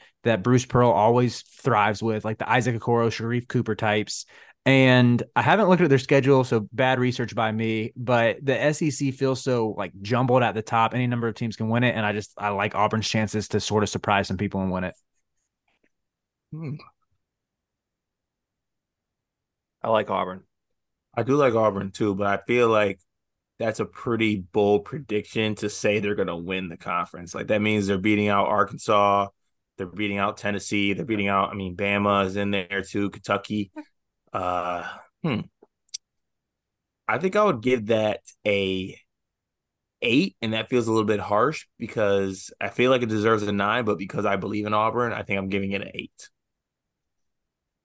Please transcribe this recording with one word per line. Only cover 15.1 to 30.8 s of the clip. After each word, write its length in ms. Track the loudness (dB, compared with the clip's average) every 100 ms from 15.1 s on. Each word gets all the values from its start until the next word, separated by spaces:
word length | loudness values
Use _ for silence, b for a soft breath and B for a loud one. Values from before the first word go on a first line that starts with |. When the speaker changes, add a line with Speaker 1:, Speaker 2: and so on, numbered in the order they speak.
| _ _ _ _ _ _ _ _ _ _ _ _ _ _
Speaker 2:
Hmm. 240 | -12 -10 -12 -16 _ _ _ _ _ _ _ _ _ _ _ _ _ _ _ _ _ _ _ _ _ _ _ _ _ _ _ _ _
Speaker 3:
I 60 | 0
like 200 | 0 0
Auburn. 320 | -2 -4 -8 -16 _ _ _ _ _ _ -6
Speaker 2:
I 80 |
do 120 | 0 2
like 200 | 4 4
Auburn 360 | 2 2 -4
too, 220 | -2 -2 0
but 120 | -2
I 100 | -2 0
feel 240 | 2 4
like 300 | 4 2 -2 _ _ _ _ _ -6
that's 220 | -4 -4
a 60 | -6
pretty 500 | -8 -4 0 0 0
bold 480 | -2 2 4 2 0
prediction 720 | -12 -6 -6 -4 -2 -2 -2
to 140 | -6
say 300 | -2 0 0
they're 160 | 0 -2
gonna 220 | -2 -4
win 320 | -6 -6 -6
the 80 | -10
conference. 560 | -6 -4 -6 -10 -12
Like, 140 | -10 -2
that 140 | 0
means 260 | 2 0 0
they're 100 | 0
beating 300 | 2 2 2
out 200 | 2 2
Arkansas, 800 | 0 0 -4 2 4 6 4 0 -8 _ _ _ -12
they're 100 | -10
beating 320 | -6 -4 -2
out 180 | -2 -2
Tennessee, 560 | -4 -4 -2 0